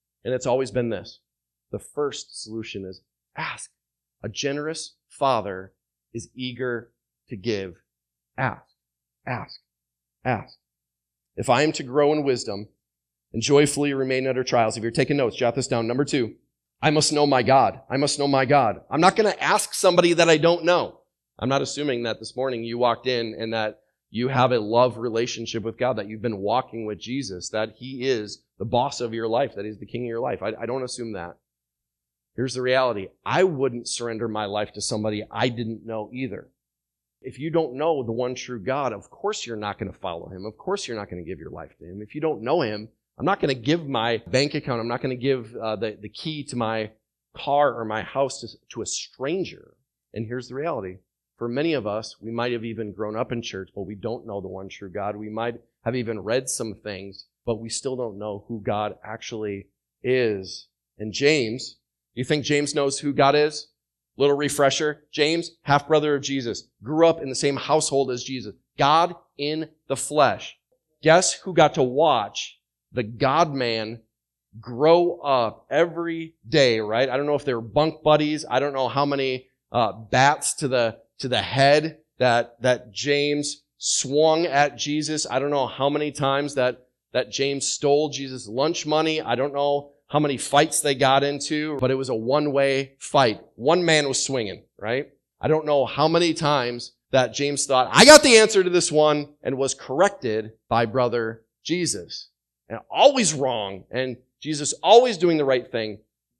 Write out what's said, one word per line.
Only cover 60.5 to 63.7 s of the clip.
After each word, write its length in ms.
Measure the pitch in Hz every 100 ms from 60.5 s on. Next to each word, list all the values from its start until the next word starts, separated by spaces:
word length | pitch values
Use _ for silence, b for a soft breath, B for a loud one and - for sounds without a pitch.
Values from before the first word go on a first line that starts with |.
| - - _ _ -
And 140 | 107
James, 640 | 98 143 156 113 127 - - _ _ _
you 100 | -
think 220 | 127 151 117
James 300 | 147 147 147
knows 240 | 139 139
who 140 | 147
God 220 | 139 139 147
is? 320 | 151 151 -